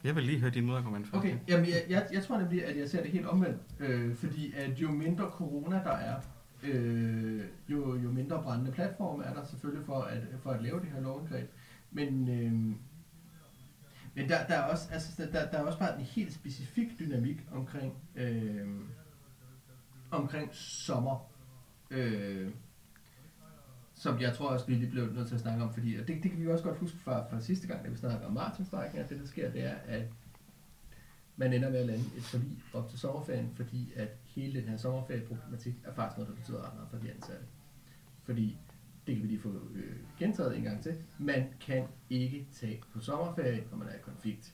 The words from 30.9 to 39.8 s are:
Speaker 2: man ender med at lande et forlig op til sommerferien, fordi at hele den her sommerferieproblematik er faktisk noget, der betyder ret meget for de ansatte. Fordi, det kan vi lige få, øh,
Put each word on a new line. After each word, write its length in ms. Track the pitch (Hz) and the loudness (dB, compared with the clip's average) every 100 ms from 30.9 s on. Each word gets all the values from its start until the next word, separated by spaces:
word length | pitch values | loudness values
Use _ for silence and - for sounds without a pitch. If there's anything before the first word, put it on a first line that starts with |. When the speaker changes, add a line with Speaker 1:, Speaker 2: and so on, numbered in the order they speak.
| - - - - - | -18 -18 -20 -18 2
Speaker 2:
man 160 | 127 | 4
ender 180 | 123 135 | 4 4
med 80 | 127 | 4
at 80 | 117 | 2
lande 180 | 113 123 - | 2 -2 -4
et 60 | |
forlig 360 | - 123 135 - - | -2 0 0 -4 -6
op 160 | 123 113 | -6 -4
til 80 | - | -4
sommerferien, 520 | 139 147 131 123 117 - | -2 -2 -2 0 -2 -4
fordi 360 | 120 123 123 113 | -4 -4 -4 -4
at 120 | 107 - | -6 -6
hele 360 | - - 135 131 | -10 -6 -2 -2
den 80 | 110 | -2
her 80 | 110 | 0
sommerferieproblematik 1000 | 127 131 123 120 - 113 - 120 120 120 | 0 0 -2 -4 -4 -8 -6 -6 -6 -6
er 80 | - | -6
faktisk 240 | - 110 - | -2 -2 -2
noget, 120 | 107 | -6
der 60 | - | -6
betyder 220 | - - - | -6 -6 -6
ret 80 | |
meget 140 | - 110 | -10 -8
for 60 | 117 | -6
de 140 | 113 - | -6 -8
ansatte. 280 | - - - - - - - - - - | -10 -10 -12 -16 -20 -20 -20 -20 -20 -14
Fordi, 320 | - 117 107 - - - - - - | -2 2 2 0 -14 -18 -20 -10 -2
det 80 | |
kan 80 | 113 | 0
vi 60 | 107 | 0
lige 120 | 107 | 0
få, 80 | - 98 - | -2 -6 -6
øh, 220 | 98 | -8